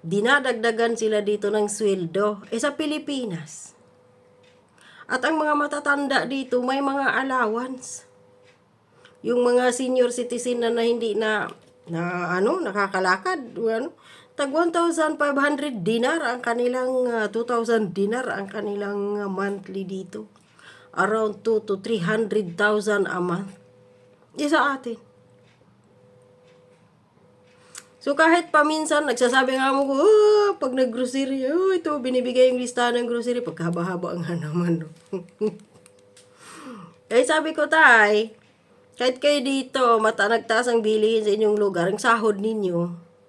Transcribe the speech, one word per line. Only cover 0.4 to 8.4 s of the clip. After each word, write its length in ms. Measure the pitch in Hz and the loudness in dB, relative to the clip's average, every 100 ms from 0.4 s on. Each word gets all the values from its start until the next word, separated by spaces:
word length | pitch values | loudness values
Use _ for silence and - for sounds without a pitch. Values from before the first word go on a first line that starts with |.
| 262 233 233 220 233 220 | 2 0 -2 0 0 0
sila 240 | 220 214 | 0 0
dito 320 | 208 208 208 | -2 -2 0
ng 160 | 214 208 | 0 -2
sweldo. 720 | 208 214 190 165 190 208 202 - | 0 0 0 -2 -2 -2 -2 -8
Eh, 80 | 226 | -4
sa 160 | 294 | -4
Pilipinas. 1040 | 285 311 302 302 277 233 165 151 - - _ _ _ _ _ _ _ _ _ _ _ - - - | -4 -4 -4 -6 -6 -6 -8 -12 -18 -20 _ _ _ _ _ _ _ _ _ _ _ -20 -20 -6
At 140 | 254 277 | -2 0
ang 120 | 320 | 0
mga 160 | 302 | 0
matatanda 720 | 294 294 294 294 285 277 269 240 | 0 0 -4 -2 0 0 0 -2
dito, 360 | 269 254 247 247 | -6 -2 -2 0
may 160 | 269 | -2
mga 360 | 277 277 269 240 | -2 0 0 -2
allowance. 840 | 269 262 220 226 254 262 - - - _ _ _ | -2 0 0 -2 -6 -10 -14 -16 -18 _ _ _